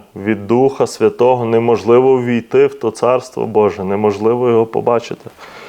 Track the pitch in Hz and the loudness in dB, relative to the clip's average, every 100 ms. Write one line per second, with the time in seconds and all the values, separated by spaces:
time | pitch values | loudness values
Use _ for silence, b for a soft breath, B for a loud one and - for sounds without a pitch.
0 | - 101 98 104 101 120 135 135 120 - | -16 -10 -4 -4 0 2 2 0 -4 0
1 | 107 - 120 127 117 113 117 110 101 120 | -2 2 2 2 0 0 2 0 4 4
2 | 131 131 123 120 117 131 - - 113 - | 4 2 0 -4 0 2 2 0 -6 -2
3 | 120 127 - - 113 107 104 92 95 101 | 0 0 -2 -8 -2 2 2 0 -4 0
4 | 107 101 110 120 123 117 113 113 107 117 | 0 0 0 0 2 2 0 -2 0 -2
5 | - - - - B B | -2 -14 -16 -20 B B